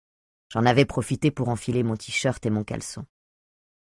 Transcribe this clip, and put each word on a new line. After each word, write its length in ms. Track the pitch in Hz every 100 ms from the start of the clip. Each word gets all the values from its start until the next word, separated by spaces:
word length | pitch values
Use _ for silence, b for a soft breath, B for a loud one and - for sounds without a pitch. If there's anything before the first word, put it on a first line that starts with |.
| _ _ _ _ _
J'en 140 | 113 120
avais 180 | 123 135
profité 460 | - - 131 151
pour 180 | 139 120
enfiler 320 | 113 - 120
mon 160 | 117 110
t-shirt 480 | - - 131 - 117
et 60 |
mon 120 | 107
caleçon. 440 | 107 - - - - _ _ _ _ _ _ _ _